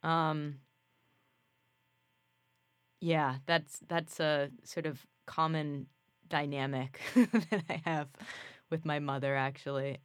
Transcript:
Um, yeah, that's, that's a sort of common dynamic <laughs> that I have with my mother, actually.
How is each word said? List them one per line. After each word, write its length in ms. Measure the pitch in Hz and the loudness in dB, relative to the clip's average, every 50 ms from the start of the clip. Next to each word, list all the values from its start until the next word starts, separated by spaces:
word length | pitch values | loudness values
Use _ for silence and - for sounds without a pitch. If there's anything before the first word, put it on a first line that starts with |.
| - | 0
Um, 580 | 160 165 165 160 156 156 151 147 147 143 135 _ _ _ _ _ _ _ _ _ _ _ _ _ _ _ _ _ _ _ _ _ _ _ _ _ _ _ _ _ _ _ _ _ _ _ _ _ _ _ _ _ _ _ _ _ _ _ _ | 2 2 4 4 2 2 0 -4 -4 -8 -10 _ _ _ _ _ _ _ _ _ _ _ _ _ _ _ _ _ _ _ _ _ _ _ _ _ _ _ _ _ _ _ _ _ _ _ _ _ _ _ _ _ _ _ _ _ _ _ _
yeah, 360 | - 165 165 156 151 135 131 135 135 | 0 2 4 4 4 2 0 -2 0
that's, 340 | - 170 165 165 - - - - - | 2 2 2 2 0 -16 -18 -8 -2
that's 300 | 175 170 165 165 - - | -2 -2 -2 -2 -4 0
a 300 | 165 151 151 143 143 143 135 - - | 2 2 4 2 2 -2 -4 -16 -18
sort 220 | - - 175 156 | -8 -6 -4 -4
of 180 | 156 143 131 - _ _ _ _ | -4 -6 -6 -12 _ _ _ _
common 600 | - - - 160 160 160 160 151 147 143 139 139 - _ _ _ _ _ _ _ - | -8 0 0 2 2 2 0 0 -2 -4 -6 -8 -10 _ _ _ _ _ _ _ -2
dynamic 720 | - 151 147 143 143 139 135 139 139 131 131 135 - - - - | 0 0 0 0 -2 -2 -2 -2 -2 -2 -4 -4 -8 -10 -12 2
<laughs> 60 | - | 6
that 500 | 247 240 - - 226 165 - - 202 165 - | 6 6 6 4 0 2 2 -2 -2 -2 -2
I 140 | - 160 160 | -6 -4 -2
have 240 | 170 160 156 147 - - - - - - - - - - - _ _ | 0 0 0 -2 -4 -10 -16 -14 -14 -14 -14 -14 -16 -20 -20 _ _
with 140 | 165 160 160 | -4 -4 -2
my 140 | 160 147 147 | -2 -2 -2
mother, 380 | 147 143 139 139 135 139 139 | 0 -2 -2 0 0 0 2
actually. 640 | 135 135 139 139 139 - 143 139 135 135 139 135 135 | 2 0 0 -2 -6 -6 -4 -4 -2 -2 -2 -6 -6